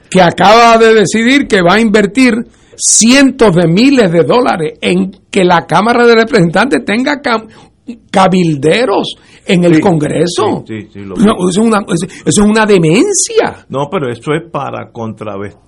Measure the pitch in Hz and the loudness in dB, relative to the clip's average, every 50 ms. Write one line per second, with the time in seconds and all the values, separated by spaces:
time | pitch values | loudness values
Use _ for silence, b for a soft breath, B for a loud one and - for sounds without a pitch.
0 | b b - 180 180 165 - - 180 196 220 233 233 233 226 226 226 226 226 220 | b b 0 2 2 2 2 2 2 4 6 6 6 4 4 4 4 4 4 4
1 | 196 - - 220 226 240 269 285 233 - 214 190 - 175 190 220 233 220 202 214 | 2 0 0 0 0 2 2 0 0 0 0 0 2 2 2 2 2 2 2 0
2 | 202 202 - 262 262 247 214 240 226 b b b b b b b - - - - | 0 0 0 2 2 2 2 -2 -6 b b b b b b b -4 -2 -2 0
3 | 220 233 254 277 277 262 262 - 226 208 160 180 175 160 165 202 247 285 285 247 | 2 2 4 4 4 2 2 2 2 2 4 2 0 2 2 2 2 2 2 2
4 | 214 175 165 170 151 139 202 247 262 247 226 185 151 156 - - 220 202 180 185 | 2 2 2 0 0 2 0 0 0 -2 -2 -4 -6 -8 -8 -6 -4 -2 -2 -2
5 | 190 190 - - _ _ - 202 180 180 175 170 165 - 156 175 208 233 240 240 | -2 -4 -8 -14 _ _ -2 0 2 2 2 0 0 0 -2 0 0 0 0 2
6 | 240 233 233 226 226 220 262 208 165 170 - 185 226 285 156 - - - 202 233 | 4 4 4 4 2 0 0 0 0 2 0 0 0 0 -2 -4 -4 -4 -4 -2
7 | 262 294 294 - - 247 226 220 - B B B B B _ _ _ - 233 - | -2 -4 -4 -4 -4 -4 -6 -6 -6 B B B B B _ _ _ -20 -20 -20
8 | _ _ - 196 190 185 185 185 175 165 156 139 135 156 180 220 254 392 202 - | _ _ 0 0 2 2 2 0 0 0 -2 -2 0 0 0 0 0 -2 -2 -2
9 | 226 - - b b b b b b - 196 175 175 175 160 156 - 202 170 151 | -4 -6 -10 b b b b b b -2 0 2 2 2 2 2 2 0 0 0
10 | 147 147 - 139 165 175 - 359 - 392 - 147 - - 110 107 - - _ 98 | -2 -4 -2 -4 -4 -2 -2 -4 -4 -2 -4 -6 -8 -12 -14 -14 -14 -16 _ -18
11 | 101 98 92 - - 214 220 - 180 190 170 202 226 226 220 202 202 - 196 165 | -14 -10 -2 0 0 0 0 0 -2 -2 -2 0 0 0 0 -2 -2 -4 -6 -6
12 | 190 - - - - - - 220 208 208 214 226 220 208 208 180 165 151 165 240 | -6 -8 -12 -8 -6 -2 0 0 2 2 2 0 2 2 2 2 2 2 2 2
13 | 359 415 392 - - - 453 440 - - - - - _ 127 135 147 147 196 185 | 0 0 -2 -4 -6 -2 -2 -2 -2 -2 -6 -12 -16 _ -8 -8 -6 -6 -6 -6
14 | 139 120 117 - - 156 147 165 165 - - 147 131 123 120 117 110 110 _ 117 | -6 -6 -8 -8 -6 -6 -6 -6 -6 -8 -10 -10 -8 -8 -10 -12 -14 -14 _ -12
15 | 113 110 107 - 110 107 98 98 101 101 104 _ _ | -12 -12 -12 -12 -12 -12 -10 -10 -12 -14 -14 _ _